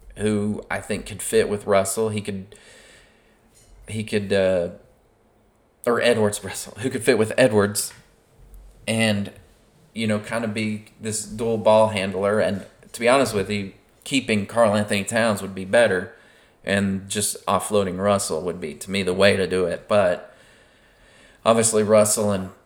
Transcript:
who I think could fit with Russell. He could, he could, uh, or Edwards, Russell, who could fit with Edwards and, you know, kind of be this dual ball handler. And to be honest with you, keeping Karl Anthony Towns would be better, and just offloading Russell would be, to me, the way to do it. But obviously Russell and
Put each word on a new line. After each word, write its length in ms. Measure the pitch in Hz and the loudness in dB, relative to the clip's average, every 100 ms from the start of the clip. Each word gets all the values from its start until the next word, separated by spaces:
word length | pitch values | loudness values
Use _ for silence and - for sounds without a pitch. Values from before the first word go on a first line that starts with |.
| - - | -20 -4
who 460 | 107 104 104 104 - | -2 0 -2 -6 -6
I 100 | 98 | -8
think 260 | - 98 - | -6 -8 -8
could 140 | 98 | -10
fit 280 | - 113 95 | -2 0 2
with 180 | 101 - | -2 0
Russell. 440 | 98 95 - 110 | 2 2 -2 -2
He 100 | 107 | -4
could, 340 | 101 98 95 - - - - - _ _ _ _ _ _ _ - - | -6 -10 -12 -20 -20 -20 -20 -20 _ _ _ _ _ _ _ -20 -12
he 160 | 107 | -10
could, 280 | 107 107 98 | -4 -4 0
uh, 380 | 98 95 92 87 - _ _ _ _ _ _ _ _ _ _ | 2 2 2 -2 -8 _ _ _ _ _ _ _ _ _ _
or 160 | 120 117 | -2 0
Edwards, 420 | 120 113 104 - | 2 2 2 -2
Russell, 360 | 95 - - - | -10 -12 -12 -8
who 80 | 127 | -6
could 160 | 123 | -2
fit 140 | 113 113 | 2 2
with 140 | 107 - | 2 4
Edwards 560 | 127 107 101 104 - - _ _ _ _ - - - - - | 4 4 2 -2 -8 -12 _ _ _ _ -20 -20 -20 -12 -4
and, 420 | 113 110 101 101 - - _ _ _ _ | 0 2 0 -4 -12 -20 _ _ _ _
you 120 | 110 113 | -6 -2
know, 120 | 104 | -2
kind 260 | - 113 | -2 -6
of 80 | 117 | -4
be 340 | 107 107 107 - - | -4 -4 -6 -10 -12
this 240 | 110 107 | -8 -8
dual 340 | 104 107 117 113 | -8 -6 -2 0
ball 300 | 101 110 107 | 4 6 4
handler. 520 | 101 98 95 101 107 | 2 -2 -2 0 2
And 240 | 87 101 - _ - | 0 -2 -10 _ -18
to 80 | - | -2
be 100 | 117 | 2
honest 260 | 135 120 | 4 2
with 160 | 104 95 | -2 -2
you, 220 | 104 95 - _ _ | -4 -6 -14 _ _
keeping 440 | - 139 113 104 98 | -2 -2 0 -2 0
Karl 280 | 117 113 | 2 4
Anthony 300 | 104 104 104 | 4 0 -2
Towns 380 | 95 117 113 101 | -2 0 2 0
would 120 | 98 | -4
be 100 | 95 | -8
better, 500 | 95 113 113 92 98 - _ _ _ _ | 0 4 4 2 -4 -14 _ _ _ _
and 440 | - 101 101 95 98 | -2 0 0 -2 -6
just 360 | 104 101 - - | -4 -4 -4 -2
offloading 520 | 95 - 104 95 90 | -2 0 0 0 0
Russell 420 | 101 101 - 80 | 0 0 0 -4
would 200 | 87 87 | -6 -8
be, 140 | 80 | -10
to 160 | 71 - | -12 -6
me, 140 | 95 | -4
the 100 | 92 | -2
way 220 | 92 98 98 | 4 4 4
to 100 | 90 | 0
do 200 | 92 90 | 0 -2
it. 200 | 82 - | -4 0
But 480 | 104 92 90 - - - _ _ _ _ _ _ _ - _ | 2 2 0 -8 -20 -20 _ _ _ _ _ _ _ -20 _
obviously 400 | - 117 110 107 | 2 2 2 2
Russell 480 | 104 107 107 113 104 | 4 4 4 2 0
and 180 | 98 92 - | -2 -6 -14